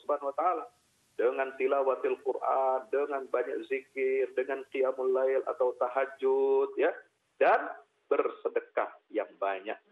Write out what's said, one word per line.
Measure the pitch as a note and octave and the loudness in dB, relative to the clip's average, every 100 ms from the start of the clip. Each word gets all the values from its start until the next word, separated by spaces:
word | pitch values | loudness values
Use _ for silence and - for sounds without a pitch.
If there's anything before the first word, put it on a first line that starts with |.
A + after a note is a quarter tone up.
Subhanahu | - D3 C#3 | -2 -4 -2
wa | C#3 | 0
taala. | E3+ E3+ - _ _ _ _ | 0 0 -4 _ _ _ _
Dengan | - A2+ C3+ C3 | 0 0 2 -4
tilawatil | C3 C3 C#3 C3+ B2+ C#3+ B2+ - | 0 0 2 2 2 0 -2 -2
Quran, | B2+ - C3 C3 C3 - | -2 0 2 2 0 0
dengan | C3+ C#3+ C#3+ C3 | -2 -2 -4 -4
banyak | B2+ B2 A2+ A2+ | -4 -2 -6 -4
zikir, | C3+ - - C3 C3 B2+ | -6 -6 -4 0 0 0
dengan | B2+ C3 C3+ C3 | -2 -2 -4 -6
qiyamul | C#3 C3 C3+ C3 | -2 0 0 0
lail | B2+ C3 C3+ - | 2 2 0 0
atau | - B2 - | 0 0 0
tahajud, | B2 C3+ C3+ - C3 C3+ C3+ C3+ C3+ | -2 0 -2 -2 0 2 4 2 2
ya. | C3+ D3+ - - _ _ - | 2 0 0 -10 _ _ 2
Dan | C#3+ A3+ - - - _ - | 4 4 0 -12 -18 _ -2
bersedekah | - - - - - - - G#2 - _ | 0 0 -2 -4 -4 -4 -4 -4 -6 _
yang | A2 G2 F#2 | -6 -4 -4
banyak | G2 G2 G2 A2+ _ | -4 -4 -6 -10 _